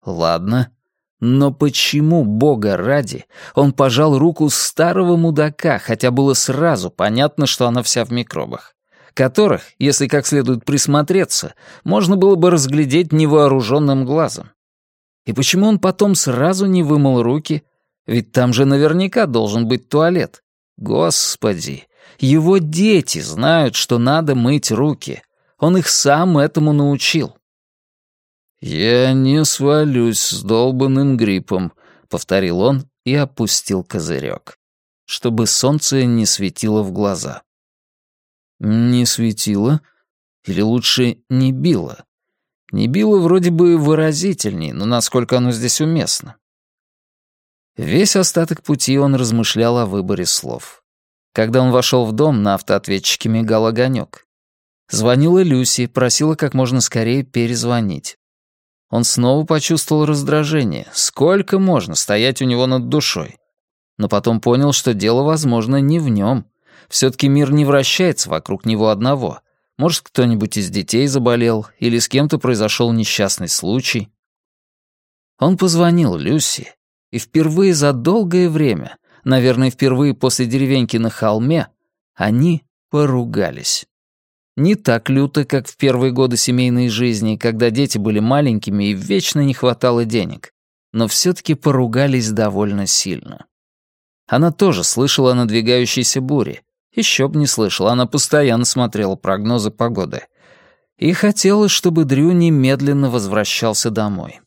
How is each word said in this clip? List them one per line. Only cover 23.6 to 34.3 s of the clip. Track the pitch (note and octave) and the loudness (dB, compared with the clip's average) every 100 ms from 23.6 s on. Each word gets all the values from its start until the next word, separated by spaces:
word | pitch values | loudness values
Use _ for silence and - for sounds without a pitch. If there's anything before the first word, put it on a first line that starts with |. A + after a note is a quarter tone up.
| C3+ - | 0 -2
что | - A#2+ | -2 0
надо | A#2+ D#3 D#3 C3 | 2 0 0 0
мыть | A#2+ D3 - | 2 0 -2
руки. | G#2+ D3+ - - B1+ _ _ _ _ | 0 0 -2 -10 -14 _ _ _ _
Он | D#3 F#3 | 2 2
их | - | 0
сам | - C#3 C#3+ F#3+ D3+ | 0 2 2 2 2
этому | D3+ - D3+ | 2 0 2
научил. | D3 C#3+ C#3+ - E3 B2 _ _ _ _ _ _ _ _ _ _ _ _ _ | 2 2 0 -2 -2 -4 _ _ _ _ _ _ _ _ _ _ _ _ _
"Я | - D2+ A2 A#2+ C3 | -8 -2 0 2 2
не | C3+ C3 D3 | 2 2 2
свалюсь | D3+ - C#3 D3+ D3+ B2+ A#2 G#2 | 0 0 0 2 2 2 0 0
с | - F#2 | -4 -6
долбаным | F#2+ A2+ B2+ C3 C3+ C3+ C#3 B2+ | 0 2 2 0 0 2 2 2
гриппом", | A2 F#2+ - F#2 F2+ _ _ _ _ | 2 0 -2 -6 -6 _ _ _ _
повторил | - - F#2+ F#2+ F2 | -10 -2 -2 0 0
он | A2+ C#3 C3 _ | 0 0 -6 _
и | B2 | -4
опустил | C#3+ C#3 - A2 - - F#2+ | -2 -2 -4 -4 -4 -4 -6
козырек, | F2+ F#2+ D#2+ D2+ C2+ | -4 -8 -6 -6 -6